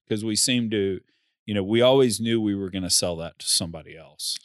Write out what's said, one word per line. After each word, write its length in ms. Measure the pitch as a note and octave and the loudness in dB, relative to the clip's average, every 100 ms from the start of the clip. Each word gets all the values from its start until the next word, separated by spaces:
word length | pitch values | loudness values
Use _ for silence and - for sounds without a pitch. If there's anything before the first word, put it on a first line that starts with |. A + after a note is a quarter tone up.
| - | -8
'Cause 160 | A2 | -6
we 120 | A2 G#2+ | -2 0
seem 340 | - B2 A2+ | 2 2 0
to, 320 | A2 G2 F#2 - _ _ _ - | 0 0 -2 -10 _ _ _ -4
you 80 | |
know, 100 | G#2 | -2
we 180 | F#2+ A2+ | 2 4
always 380 | B2 C3+ B2+ G2+ | 6 6 4 2
knew 180 | A2+ A#2 | -2 0
we 160 | G#2+ G2 | 0 -2
were 140 | F#2+ | -4
gonna 200 | F#2+ F2+ | -6 -2
sell 260 | - F2+ E2 | 0 0 -4
that 220 | E2 - | -8 -10
to 80 | - | -4
somebody 500 | - E2+ E2 D#2+ D#2 | -4 -4 -10 -16 -20
else. 400 | D2+ - - - | -20 -12 -10 -8